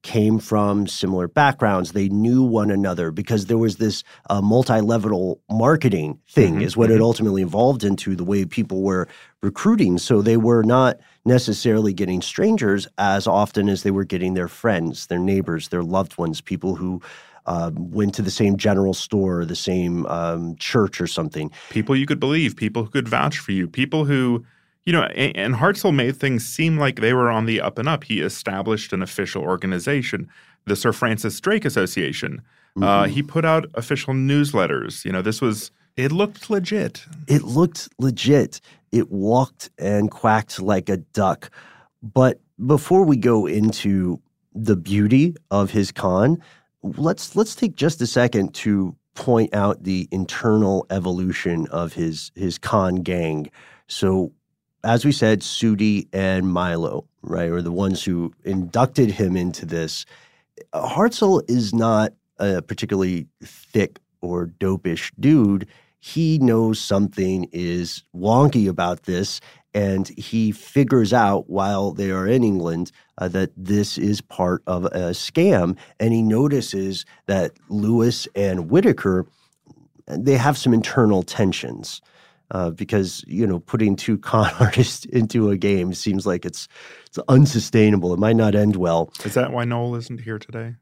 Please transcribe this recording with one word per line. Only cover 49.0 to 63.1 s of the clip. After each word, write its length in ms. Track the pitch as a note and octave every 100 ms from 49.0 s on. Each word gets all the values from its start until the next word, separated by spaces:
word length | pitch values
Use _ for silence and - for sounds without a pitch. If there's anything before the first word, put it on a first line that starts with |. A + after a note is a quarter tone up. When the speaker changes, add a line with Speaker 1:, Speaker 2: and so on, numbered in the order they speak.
| _ -
Speaker 1:
point 380 | - A#2 A2
out 300 | G#2 G2+ G2
the 240 | F#2 F#2 F2
internal 760 | F#2+ F2+ - A#2 G#2+ G2+ F#2+ -
evolution 760 | F#2+ F2+ F2+ F#2 F2+ F#2 E2+ D2
of 260 | D#2+ E2+
his, 380 | E2 E2 D#2 - -
his 220 | F#2 D#2+
con 380 | - A2 F#2 F#2
gang. 560 | F2 F2+ E2 D#2 D2+ - - _ _
So, 440 | - G2 F#2+ E2+ _ _ _ _ _
as 220 | A2 A#2 C#3
we 60 |
said, 300 | - A2+ G#2+
Sudi 680 | - - A2+ G#2 G#2+ G#2 -
and 400 | F#2+ F#2+ F#2+ F#2
Milo, 540 | F2 F2+ E2+ E2 - - _
right, 280 | E2+ F2 E2+
are 100 | E2+
the 100 | E2+
ones 320 | E2+ G2 F#2
who 300 | - F2 E2 _ -
inducted 680 | F#2+ F2 A#2 B2+ - A#2
him 260 | G2 F#2+ F#2
into 260 | F2+ E2
this. 440 | D#2+ E2 D#2+ - - - _ _ _ - -
Hartzell 720 | D#2 A#2 D3 A3+ - G3+ F3+ -
is 240 | B2 G#2+
not 400 | A2+ A2+ G#2+ G#2+ _ _ -
a 220 | G2+ F#2
particularly 640 | - G#2 G2 G2 F#2